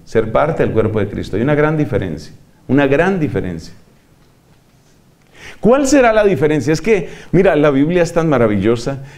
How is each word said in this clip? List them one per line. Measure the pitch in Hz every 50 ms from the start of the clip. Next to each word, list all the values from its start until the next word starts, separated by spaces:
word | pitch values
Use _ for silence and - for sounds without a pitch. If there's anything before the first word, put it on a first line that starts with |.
| -
ser | - - 113 104 107
parte | - 131 143 160 147 -
del | 127 104
cuerpo | 101 107 104 101 104 107
de | 98 95
Cristo. | - 92 90 - -
Hay | 104
una | 120 147 147
gran | 143 147 156 160
diferencia, | 151 147 - 104 98 95 87 76 76 - - - - - _ _ _ _ -
una | 123 143 143
gran | 135 139 147 170 190 196 180
diferencia. | 151 117 104 95 - 90 87 82 - - - - - _ _ _ _ _ _ _ _ _ _ _ _ _ _ _ _ _ _ _ _ _ _ _ _ _ _ _ _ _ _ - - - - -
¿Cuál | - 208 247 285 285 262
será | 294 277 247 226
la | 220 220 214
diferencia? | 202 180 113 151 151 156 147 113 143
Es | 160 151
que, | - 220 220 180 - - - - - -
mira, | - 175 196 190 160
la | 151 147 151
Biblia | 139 135 143 160 180 175
es | 165 165
tan | - 170 165 165
maravillosa. | 143 123 117 107 104 98 92 113 120 117 - 139 139 135 - - -